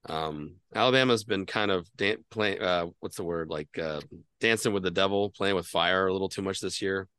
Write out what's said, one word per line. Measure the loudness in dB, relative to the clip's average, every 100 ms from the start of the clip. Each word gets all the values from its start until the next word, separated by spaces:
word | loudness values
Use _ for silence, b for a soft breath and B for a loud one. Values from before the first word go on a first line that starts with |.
| -6
Um, | -4 -4 -6 -10 -16 _
Alabama's | 2 4 6 4 2
been | 2 -2
kind | -2 -2 0
of | 0 -2 -2
dan-, | 0 0 _
play-, | -2 -2 0
uh, | 0 0 0 -8
what's | -12 -8
the |
word? | -4 -4 -4
Like, | -6 -8 -6
uh, | -4 -6 -10 -20 -20 _
dancing | 2 2 2
with | 0
the | 0
devil, | 2 2 2 0
playing | 0 0 0
with | 0
fire | 0 2 4 2
a |
little | 0 -2
too | -4
much | -4 -4
this | -6 -4
year. | -2 -2 -6